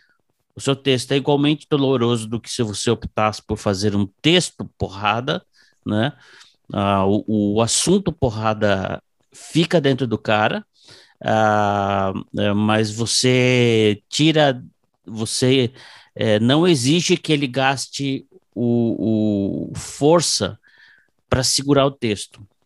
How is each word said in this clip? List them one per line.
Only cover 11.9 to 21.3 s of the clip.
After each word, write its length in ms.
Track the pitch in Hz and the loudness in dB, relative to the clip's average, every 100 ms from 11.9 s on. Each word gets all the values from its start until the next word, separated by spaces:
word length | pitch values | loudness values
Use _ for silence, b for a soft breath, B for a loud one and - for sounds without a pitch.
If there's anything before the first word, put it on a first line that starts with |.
| 98 98 98 - - | -2 -2 -6 -8 -4
é, 140 | 104 | -2
mas 380 | 101 107 110 107 | 0 0 0 -2
você 1120 | 107 113 - 127 127 127 123 120 113 107 104 _ | -4 -4 0 2 2 4 4 4 4 2 0 _
tira, 520 | - 156 156 143 123 - _ _ _ - | 0 2 4 2 0 -12 _ _ _ -14
você, 680 | 110 110 - 127 135 117 b b b b - | -8 -6 0 2 2 0 b b b b -6
é, 240 | 110 107 | 0 2
não 280 | 117 147 180 | 4 4 4
exige 500 | 151 123 170 - 175 | 2 2 0 2 -2
que 140 | - | 0
ele 140 | 151 139 | -2 -2
gaste 800 | 131 135 135 - - 139 135 - - _ | 0 0 -2 -8 -6 -6 -6 -10 -20 _
o, 1160 | - 120 120 117 - 107 110 107 101 98 87 - | -4 0 2 0 -2 0 0 2 0 -2 -4 -8
o 40 | - | -10
força 840 | - - 143 170 143 - 95 107 b b b b b _ | -14 0 4 4 2 -2 -4 -6 b b b b b _
pra 140 | _ | _